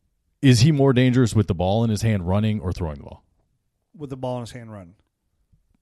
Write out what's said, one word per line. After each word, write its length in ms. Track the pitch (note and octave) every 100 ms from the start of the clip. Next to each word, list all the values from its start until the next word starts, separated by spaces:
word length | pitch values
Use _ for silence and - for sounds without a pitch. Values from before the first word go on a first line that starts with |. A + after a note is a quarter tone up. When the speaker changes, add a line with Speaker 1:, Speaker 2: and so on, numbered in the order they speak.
| _ _ _ -
Speaker 1:
Is 180 | C#3 A#2+
he 120 | C#3
more 220 | D3 C#3
dangerous 420 | B2 B2+ B2 A#2+ A2
with 120 | G2+
the 80 | E2+
ball 280 | F2+ G#2+
in 60 | A#2
his 140 | G2+
hand 240 | A#2 G2+ E2+
running 320 | G2 A2 G#2+
or 100 | F2+
throwing 260 | E2+ E2 C#2+
the 60 |
ball? 200 | E2 - _ _ _ _ _ _ _ F#3
Speaker 2:
With 160 | C#3+
the 60 | C3+
ball 180 | B2+ B2
in 60 |
his 100 | A#2
hand 200 | B2 A2+
running. 220 | G#2+ F2 F2+ _ _ _ _ _ _ _ _